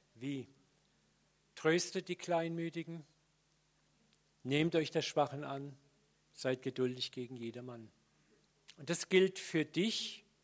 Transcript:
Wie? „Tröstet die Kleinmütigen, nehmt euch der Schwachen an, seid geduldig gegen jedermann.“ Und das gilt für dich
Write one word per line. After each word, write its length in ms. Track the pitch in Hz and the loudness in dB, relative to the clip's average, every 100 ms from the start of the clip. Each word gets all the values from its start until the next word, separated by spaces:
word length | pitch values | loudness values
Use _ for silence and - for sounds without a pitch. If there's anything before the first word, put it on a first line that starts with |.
| _ 110 | _ -10
Wie? 320 | 131 139 117 - _ _ _ _ _ _ _ _ _ - | -6 -6 -8 -16 _ _ _ _ _ _ _ _ _ 0
„Tröstet 520 | 156 170 175 190 175 | 4 4 2 -4 -4
die 60 | 175 | -6
Kleinmütigen, 920 | - 170 165 165 165 170 165 165 147 _ _ _ _ _ _ _ _ _ _ _ _ _ | 0 0 2 -2 -4 -4 -8 -10 -14 _ _ _ _ _ _ _ _ _ _ _ _ _
nehmt 320 | 127 143 160 165 | 0 2 4 2
euch 160 | 151 | 2
der 100 | 160 | 0
Schwachen 420 | 135 - 143 135 | 0 2 0 0
an, 320 | 139 139 143 135 _ _ _ _ _ | -8 -8 -8 -14 _ _ _ _ _
seid 280 | - 131 127 | -6 -2 -2
geduldig 500 | 135 127 127 127 123 | -2 0 0 0 -6
gegen 240 | - 120 127 | -8 -10 -8
jedermann.“ 540 | 117 117 127 120 110 _ _ _ _ _ _ _ - - | -8 -8 -12 -14 -16 _ _ _ _ _ _ _ -20 -12
Und 120 | 135 | -4
das 200 | 170 - | -4 6
gilt 300 | 185 190 185 | 8 8 4
für 260 | - 160 156 | -2 0 0
dich 600 | 165 214 - - - - _ | 2 0 0 -4 -10 -18 _